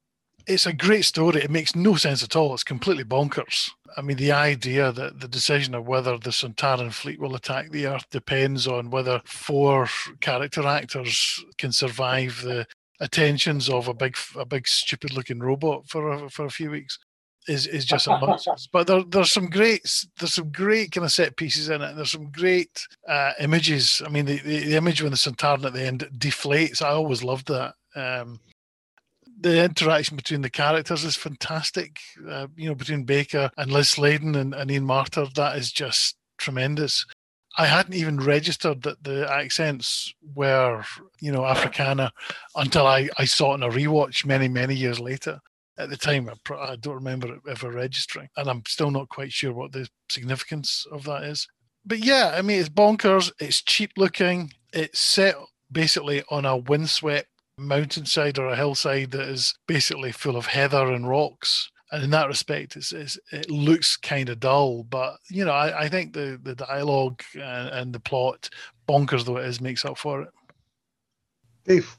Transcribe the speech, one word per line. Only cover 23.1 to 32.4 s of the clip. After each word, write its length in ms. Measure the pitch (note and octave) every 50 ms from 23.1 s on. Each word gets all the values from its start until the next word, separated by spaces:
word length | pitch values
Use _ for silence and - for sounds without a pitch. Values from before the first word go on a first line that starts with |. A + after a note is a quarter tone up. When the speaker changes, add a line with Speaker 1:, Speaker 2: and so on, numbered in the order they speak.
| D3+ C#3+ C#3 C#3 - -
Speaker 1:
images. 600 | B2 D3 D#3 E3 D3+ D#3+ D3+ C#3 B2 - - - -
I 40 | D#3
mean, 180 | D3 D3 D3
the, 120 | C#3 C#3+ C#3+
the, 200 | C#3 D3+ D3+ D3+ C#3+
the 120 | D3+ D3+
image 260 | D#3 E3 F3 D#3+ C#3
when 80 | D#3 D3
the 60 | C3+
Sontaran 480 | A#2+ - D3 A#2+ - - D3 C#3+ C3+ C#3
at 80 | C3+
the 100 | B2 C3 C3
end 240 | C3 B2+ B2 D3 C#3+ C3+
deflates, 640 | A#2 G#2+ D3 - - - C#3+ C#3+ D#3 E3 D3+ - -
I 100 | D#3+ C#3+
always 340 | D3 D#3 D#3 D3+ C3 A2 B2
loved 240 | B2+ C3 C3 C3+ -
that. 260 | D3 B2+ B2+ C3 - _ _ _ -
Um, 420 | C#3+ C3 B2+ B2+ B2 A#2+ A#2+ A#2+ A2+ _ _ _ _ _ _ _ _ _ _ _ _ _ _ _ _ _ - - -
the 240 | - F3 E3 E3 F3
interaction 520 | F3+ D#3+ - D#3 D#3 D#3+ D3+ C#3 - D3+
between 260 | C#3 - - D#3 C#3+
the 80 | C3+ B2+
characters 520 | - - D3 D3 D#3+ D#3+ D#3 - F3 D3+
is 140 | D#3 D#3+ C#3
fantastic. 840 | - - D#3 C#3 - - - D#3+ D#3+ D3+ - - F#3 E3+ - D3+ - - - - - D3+ D#3
Uh, 160 | D3 C3+